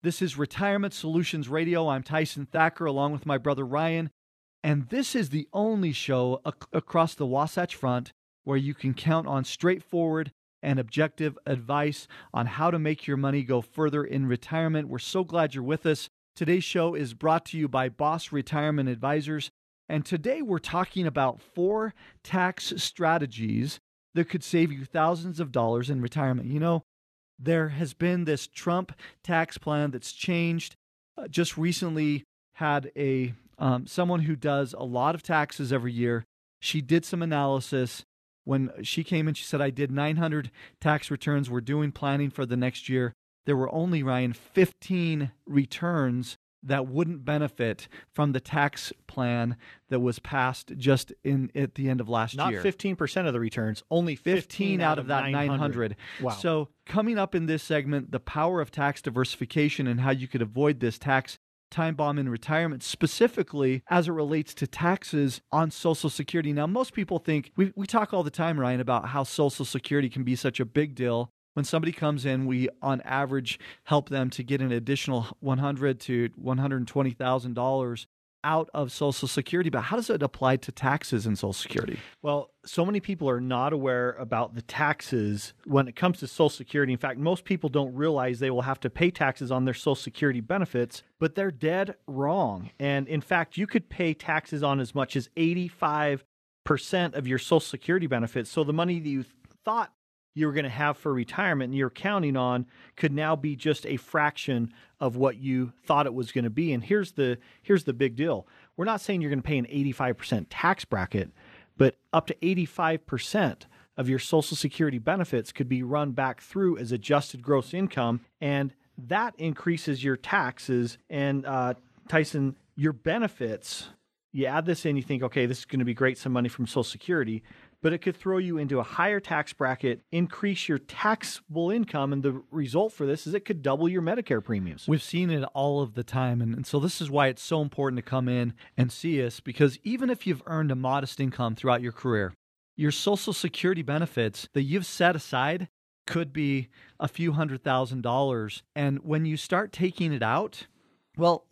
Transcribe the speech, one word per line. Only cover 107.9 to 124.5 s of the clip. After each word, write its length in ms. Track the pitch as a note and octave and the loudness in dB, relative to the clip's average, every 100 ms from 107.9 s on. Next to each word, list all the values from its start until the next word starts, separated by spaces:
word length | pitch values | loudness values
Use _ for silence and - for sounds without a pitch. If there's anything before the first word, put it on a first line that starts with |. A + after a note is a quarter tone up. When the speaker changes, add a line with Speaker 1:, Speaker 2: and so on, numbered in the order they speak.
Speaker 2:
big 220 | A#2+ C3+ A#2 | 0 0 2
deal. 320 | D#3+ A2 - - - - | 0 0 -4 -20 -18 -4
We're 100 | F#3+ | -2
not 140 | G#3+ | -2
saying 220 | - F#3+ | 0 0
you're 80 | D3+ | 0
gonna 140 | C#3 | -2
pay 160 | B2 C#3+ | 0 0
an 80 | A#2+ | 0
eighty-five 480 | C#3+ C#3 B2 B2+ A#2+ | 0 -2 0 0 -2
percent 320 | - A#2 E2 | -2 -2 -2
tax 360 | - E3+ F#3+ - | 0 2 2 -2
bracket, 440 | G#2 F#2 G2+ F2+ - - - _ - | -2 0 -2 -4 -8 -20 -20 _ 4
but 200 | C3+ - _ | 4 4 _
up 140 | E3 - | -2 0
to 100 | D#3 | -2
eighty-five 640 | E3+ F#3 D#3+ - E3 D#3+ - | 0 0 -2 0 0 0 -4
percent 640 | B2 - G#3+ E3+ - - - _ - | -6 -2 0 0 -2 -14 -20 _ -4
of 140 | B2+ | 0
your 80 | C3 | 0
Social 400 | - D#3+ D3+ D3+ | 2 0 2 -4
Security 400 | D3 - D#3 B2+ | -4 0 0 0
benefits 540 | A2+ F#3+ E3+ B2 A2 | 0 0 0 -2 -2
could 180 | - B2+ | -6 -2
be 140 | B2+ | -2
run 300 | B2 D3 D3 | 0 -2 0
back 280 | B2 C3 B2+ | 0 -2 -2
through 380 | - G3 F#3+ E3 | -8 0 2 2
as 120 | A#2 | -2
adjusted 520 | A#2+ - C#3+ - B2+ | -4 2 2 2 -8
gross 280 | B2 C#3 B2+ | 2 2 2
income, 500 | F3 F#3+ - A#2+ A#2+ - _ | -2 -2 0 0 0 -6 _
and 320 | D3 C#3+ C#3 - _ - | -2 0 -2 -6 _ -18
that 380 | B2 G3 A#3 G#3+ | -2 -2 -2 -4
increases 680 | D#3+ D3+ - E3 - C3+ | -4 -2 -2 0 -2 -2
your 140 | C#3 C3 | 0 -2
taxes. 800 | - G3+ B2+ - - B2 A#2+ - _ | 0 0 0 -4 0 0 0 -4 _
And, 340 | D3 C#3 C#3 C3+ | -2 0 0 0
uh, 300 | C3+ B2 B2 _ _ - | 0 0 -2 _ _ 0
Tyson, 480 | D#3+ D3+ D3+ C3+ C3 _ - | 2 2 0 -2 -2 _ -2
your 180 | D3+ | -2
benefits, 960 | B2+ D#3+ G#3 A3 - A#2 G#2+ - - - - _ _ _ | 0 -2 0 -2 -2 -6 -6 -8 -12 -12 -20 _ _ _
you 160 | C#3 | -2
add 180 | C3 | 0